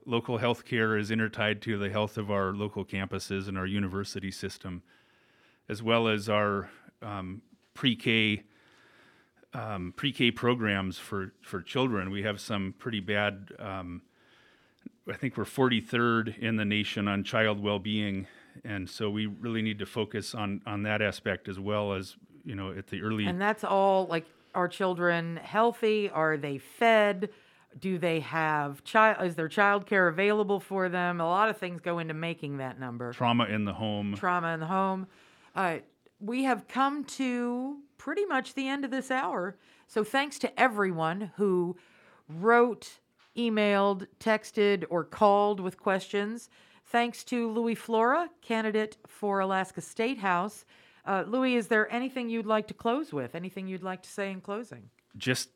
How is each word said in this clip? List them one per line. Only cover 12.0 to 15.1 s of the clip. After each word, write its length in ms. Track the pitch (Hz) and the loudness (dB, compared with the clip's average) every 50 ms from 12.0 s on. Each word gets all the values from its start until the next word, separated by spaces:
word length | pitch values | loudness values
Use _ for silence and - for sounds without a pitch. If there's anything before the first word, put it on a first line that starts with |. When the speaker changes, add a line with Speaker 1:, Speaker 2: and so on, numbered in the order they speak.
| 92 95 | -2 -4
Speaker 1:
We 120 | 98 101 | -4 -4
have 180 | 98 107 101 98 | -2 -4 -4 -4
some 340 | - - 113 101 98 95 - - | -6 -6 -4 -4 -4 -4 -6 -8
pretty 220 | - 123 113 101 | -8 -6 -6 -6
bad, 520 | 90 107 104 101 104 104 98 98 98 - - - | -2 0 0 2 2 0 -2 -6 -14 -16 -14 -12
um, 440 | 110 98 95 95 90 87 85 92 - _ _ _ _ _ _ _ _ _ _ _ _ _ _ _ - - _ _ - | -10 -8 -8 -8 -8 -10 -12 -12 -14 _ _ _ _ _ _ _ _ _ _ _ _ _ _ _ -20 -20 _ _ -12
I 60 | - | -12